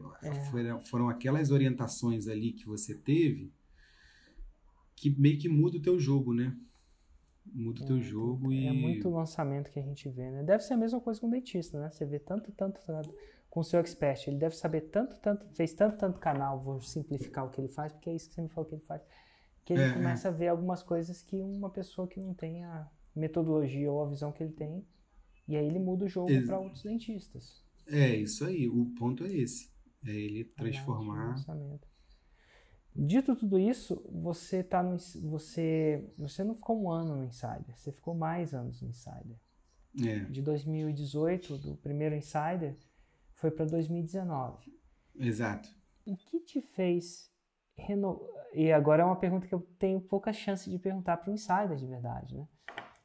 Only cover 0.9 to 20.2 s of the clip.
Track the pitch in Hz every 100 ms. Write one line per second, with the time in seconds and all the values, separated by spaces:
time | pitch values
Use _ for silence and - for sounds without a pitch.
0.9 | 123 120 117 131 151 139 139 135 123 113
1.9 | - 120 113 104 107 113 - 107 107 -
2.9 | - - 160 151 95 - - _ - -
3.9 | _ - - - - - - _ _ _
4.9 | - 143 139 143 147 170 151 175 175 165
5.9 | 180 135 139 123 120 131 120 - _ _
6.9 | _ _ - _ _ 202 123 113 117 135
7.9 | 131 104 104 120 131 131 135 131 143 156
8.9 | 165 180 165 160 - 147 139 143 147 139
9.9 | 143 139 127 127 135 156 214 226 240 226
10.9 | 247 240 214 233 254 254 180 165 147 156
11.9 | 156 143 143 - 202 214 - 196 190 -
12.9 | 156 156 - - - _ 165 160 175 170
13.9 | - 143 131 - 143 160 160 165 156 156
14.9 | 202 269 - 208 202 - - 160 - 214
15.9 | 208 190 180 160 139 139 135 135 135 -
16.9 | 156 147 139 - - 131 - 135 147 151
17.9 | - 170 165 - - 160 160 156 151 -
18.9 | 151 - - - _ _ _ - 160 131
19.9 | 123 127 120